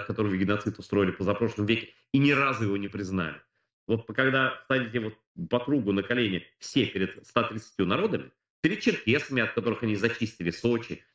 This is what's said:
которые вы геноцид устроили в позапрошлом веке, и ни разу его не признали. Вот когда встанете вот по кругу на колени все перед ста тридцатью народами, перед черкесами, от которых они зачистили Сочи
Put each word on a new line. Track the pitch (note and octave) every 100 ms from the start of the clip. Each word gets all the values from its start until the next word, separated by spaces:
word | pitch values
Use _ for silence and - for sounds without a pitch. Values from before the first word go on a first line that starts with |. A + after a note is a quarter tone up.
| -
которые | G#2+ G#2
вы | F#2+
геноцид | F#2+ G#2 - -
устроили | - G2+ F#2+
в | -
позапрошлом | F#2+ G2 A2+ A2+ G#2
веке, | A#2 - _ _
и | C#3
ни | C#3+
разу | C#3 C#3 A#2+ G#2+
его | G2+
не | G2
признали. | G2+ F#2 F#2+ D#2+ - _ _ _ _ -
Вот | A2+ -
когда | G#2+ C3+ C3+ C3 -
встанете | - C3 A#2 A#2+
вот | G#2+ - _ - E2
по | A#2+
кругу | - C#3+ G#2
на | G2
колени | G2 B2 A2+ F#2 - _
все | - C#3 G2+
перед | G2 F#2 - -
ста | -
тридцатью | A2+ A2 - - F2+
народами, | A#2+ G#3 C#3+ C2+ _ _ _
перед | D#3+ G#3
черкесами, | - F3+ - C#3 - C3
от | A2
которых | - A#2 G#2+
они | A2 G#2
зачистили | A2+ - G#2+ - E2+
Сочи | - A#2 A#2 A2+ D#2 _